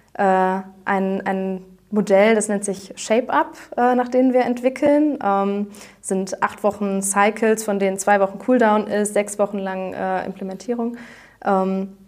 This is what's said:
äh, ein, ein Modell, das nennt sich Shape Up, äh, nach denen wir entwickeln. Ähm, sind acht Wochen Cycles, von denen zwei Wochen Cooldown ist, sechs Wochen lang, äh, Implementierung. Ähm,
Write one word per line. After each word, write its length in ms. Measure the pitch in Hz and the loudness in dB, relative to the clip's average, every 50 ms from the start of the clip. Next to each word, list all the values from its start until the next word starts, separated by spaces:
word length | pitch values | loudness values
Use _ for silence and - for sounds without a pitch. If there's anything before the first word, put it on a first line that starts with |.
| _ _ - | _ _ -4
äh, 80 | - 202 | 0 2
ein, 1040 | 190 190 185 185 190 185 190 196 - - - - - 202 190 190 190 190 196 - | 4 4 4 4 2 0 -2 -4 -10 -16 -10 -4 -2 -2 0 0 0 -2 -2 -2
ein 380 | 196 190 190 190 190 190 185 - - - _ _ _ | -2 -2 -2 -2 -4 -6 -6 -10 -16 -20 _ _ _
Modell, 440 | 208 208 196 180 196 190 202 220 226 | -2 -2 2 4 4 6 6 6 4
das 140 | 214 208 - | 2 2 0
nennt 160 | 214 202 202 | -2 -4 -4
sich 280 | - 190 196 - - - | -6 -6 -8 -10 -14 -16
Shape 360 | - - - 220 233 294 - - | -14 -4 0 0 0 0 0 0
Up, 220 | 285 311 311 - - - - - | 0 -2 -2 -6 -14 -20 -10 -4
äh, 180 | - 240 247 254 | 0 2 2 2
nach 140 | 240 247 247 | 0 0 0
denen 240 | 240 254 254 262 247 | 2 2 2 4 4
wir 120 | 254 240 | 2 2
entwickeln. 720 | - 247 240 240 262 262 - 302 294 294 294 302 302 277 294 - | 0 -2 -2 -2 -2 0 2 2 4 4 4 4 2 0 -2 0
Ähm, 460 | 202 196 196 196 202 202 202 208 202 - - - - - _ | 0 0 2 0 0 0 -2 -4 -6 -8 -16 -20 -20 -20 _
sind 420 | - - 196 190 190 190 - - - | -6 -4 -2 -2 -2 -4 -4 -2 -2
acht 220 | 208 - - - | -4 -2 -2 -2
Wochen 380 | 208 196 208 208 202 196 196 196 | -2 -2 0 -2 -2 -2 -2 -2
Cycles, 600 | 196 - 202 202 214 214 220 233 220 220 220 220 | -2 0 2 2 2 2 2 2 2 2 0 0
von 160 | - 202 202 | -2 -2 0
denen 200 | 196 196 190 190 | 0 0 -2 0
zwei 200 | - - 202 202 | 2 2 4 4
Wochen 200 | 196 190 196 202 | 2 0 0 -4
Cooldown 480 | - - 254 247 233 214 208 214 202 214 | 0 2 4 4 4 4 4 2 0 0
ist, 240 | 202 208 208 202 208 | -2 -2 -2 0 0
sechs 260 | 202 208 208 - - | -2 -2 -2 -2 -2
Wochen 200 | 208 196 208 202 | -2 -2 -2 -4
lang, 340 | 190 190 190 190 190 185 185 | -6 -6 -6 -6 -8 -8 -6
äh, 320 | - 190 190 190 185 - | -6 -4 -2 -2 -2 -4
Implementierung. 720 | - 190 - 196 190 190 185 - - 240 240 233 233 240 240 240 - - - - - _ _ - | -6 -8 -10 -10 -10 -10 -10 -8 -6 -4 -4 -4 -6 -6 -8 -14 -18 -20 -20 -20 -20 _ _ -2
Ähm, 540 | - 196 190 190 190 190 190 190 196 - - - | 0 2 2 2 2 0 -2 -4 -6 -10 -16 -20